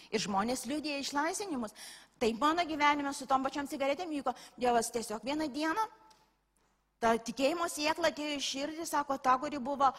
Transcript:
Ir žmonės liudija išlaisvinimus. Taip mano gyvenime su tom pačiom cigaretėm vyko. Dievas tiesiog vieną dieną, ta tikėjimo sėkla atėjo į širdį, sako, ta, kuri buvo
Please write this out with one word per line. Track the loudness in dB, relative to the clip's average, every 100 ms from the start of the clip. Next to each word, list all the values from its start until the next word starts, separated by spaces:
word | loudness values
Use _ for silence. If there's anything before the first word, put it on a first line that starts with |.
| -4
Ir | -4
žmonės | 0 0 0 -2 -4
liudija | -4 -4 -4
išlaisvinimus. | -2 0 0 -2 -4 -4 -6 -10 -18 -18 -16 -2
Taip | 0 4
mano | 2 4
gyvenime | 0 4 4 4 0
su | -2 2
tom | 2
pačiom | 2 -2 -4
cigaretėm | -2 0 0 -2
vyko. | -2 -2 -4 -8 0
Dievas | 4 4 2
tiesiog | -2 -4 -6
vieną | -4 -2 -2
dieną, | -2 0 0 -2 -6 -20 _ _ _ _ _ _ _ _ _
ta | 2 2
tikėjimo | -2 0 0 2 -2
sėkla | 0 0 2 0
atėjo | 0 -4 -4
į |
širdį, | -4 -4 -4 -6 -2
sako, | 0 0 0
ta, | 2 2
kuri | 0 -4
buvo | -4 2 2